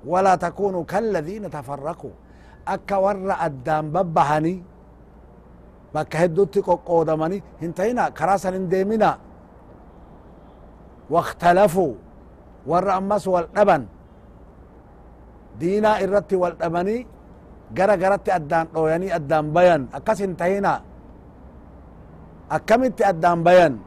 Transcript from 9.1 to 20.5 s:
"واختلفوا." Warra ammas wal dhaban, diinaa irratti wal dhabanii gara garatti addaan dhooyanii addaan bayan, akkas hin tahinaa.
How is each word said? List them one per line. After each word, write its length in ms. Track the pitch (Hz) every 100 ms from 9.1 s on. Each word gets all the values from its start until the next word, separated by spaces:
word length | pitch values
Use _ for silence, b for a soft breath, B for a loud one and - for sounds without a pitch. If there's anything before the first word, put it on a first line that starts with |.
| 135 - - - - - - - - - - - - - - - - - - -
"واختلفوا." 840 | 160 - - 175 180 202 175 165 104 - - - - - - 127
Warra 320 | 170 196 185
ammas 240 | 196 208 190
wal 160 | 180 165
dhaban, 320 | 196 202 160 104 - - - - - - - - - - - - - - - -
diinaa 480 | 107 165 202 214 214
irratti 320 | 190 202 -
wal 240 | 190 175 170
dhabanii 480 | 165 170 185 233 247 - - - - - -
gara 240 | 110 196 196
garatti 340 | 190 196 202
addaan 320 | 180 147 165 160
dhooyanii 380 | 160 156 165 190
addaan 320 | 170 143 156 151
bayan, 280 | 165 180 160 123
akkas 240 | 139 - 214
hin 160 | 196
tahinaa. 480 | 170 175